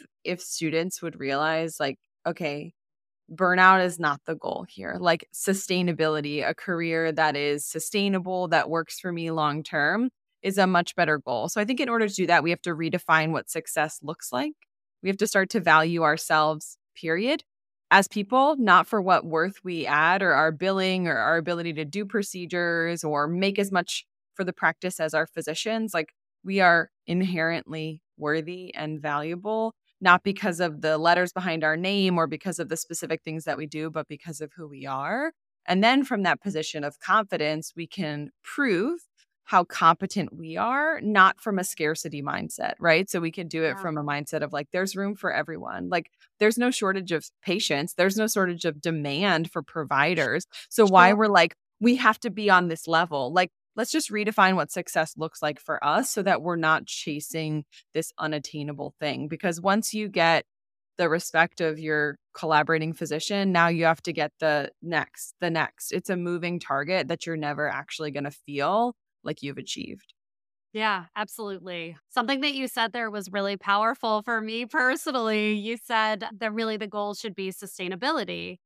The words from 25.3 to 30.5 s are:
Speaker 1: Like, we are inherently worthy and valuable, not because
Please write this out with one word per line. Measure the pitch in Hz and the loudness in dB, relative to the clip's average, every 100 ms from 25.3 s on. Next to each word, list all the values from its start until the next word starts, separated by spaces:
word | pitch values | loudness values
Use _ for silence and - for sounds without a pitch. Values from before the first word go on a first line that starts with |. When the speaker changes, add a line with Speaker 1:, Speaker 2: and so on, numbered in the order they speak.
| - 156 160 220 226 220 | -6 -6 -6 -4 -4 -2
Speaker 1:
Like, | 170 156 _ _ _ | -4 -4 _ _ _
we | 185 196 | -4 4
are | 180 170 160 _ - | 6 6 2 _ -4
inherently | 175 185 175 160 165 - 160 156 156 _ _ | 0 0 0 0 -2 -6 -8 -8 -10 _ _
worthy | 147 156 156 180 185 | -2 -2 -2 -12 -12
and | - 156 156 | -10 -8 -6
valuable, | 147 143 151 175 202 220 226 - _ _ | -4 -4 -4 -6 -4 -2 -2 -6 _ _
not | 185 180 | 6 6
because | 202 196 202 | 4 -2 -2